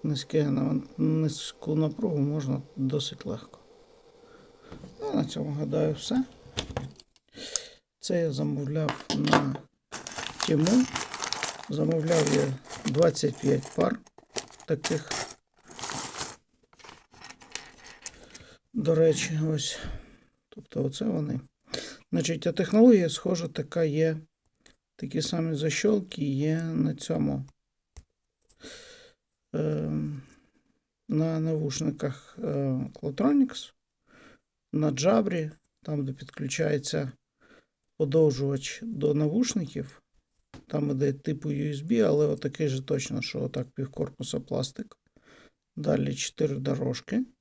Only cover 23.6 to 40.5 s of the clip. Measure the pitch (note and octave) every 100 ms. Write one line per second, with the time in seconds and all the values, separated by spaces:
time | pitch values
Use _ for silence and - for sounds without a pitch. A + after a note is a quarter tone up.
23.6 | D3 E3+ D#3+ D3 D#3+ D#3+ D#3+ _ _ _
24.6 | - _ _ - C3+ D#3+ D#3 E3+ E3 D3
25.6 | D3+ D3 G#3 G#3 F#3 - C#3+ C3+ D3+ D#3+
26.6 | E3 D#3+ - - - D#3+ D3 C#3 - _
27.6 | _ _ _ - _ _ _ _ _ _
28.6 | - - - - - _ _ _ _ D#3+
29.6 | D#3 D3+ D3+ D3+ D3+ C#3+ - - _ _
30.6 | _ _ _ _ - D#3 D#3+ D#3+ D#3+ D#3
31.6 | C#3 C3 D#3 C#3+ D3 C3+ - - A3 C#3+
32.6 | C3+ C3 C#3+ - D3+ C#3 A#3+ C#4+ C4 -
33.6 | - _ _ _ _ - - - _ _
34.6 | _ D#3 D3+ C3 D#3+ A3+ G3+ F3 D#3 -
35.6 | _ _ - D3+ C3+ C3+ C3 - C#3 -
36.6 | D#3 D3 - D#3 C3+ - _ _ _ -
37.6 | _ _ _ _ D3 D#3+ D#3 C3 C#3 C#3
38.6 | - - A3+ F3+ D3 D3 D3+ G3 B3 G3+
39.6 | D3 - C3+ - _ _ _ _ _